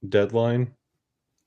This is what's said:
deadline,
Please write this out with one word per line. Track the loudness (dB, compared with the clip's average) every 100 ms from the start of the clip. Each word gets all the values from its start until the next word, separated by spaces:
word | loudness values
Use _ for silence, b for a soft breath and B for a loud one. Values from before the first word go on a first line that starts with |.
| -2
deadline, | 0 2 0 0 -2 -4 -8 _ _ _ _ _ _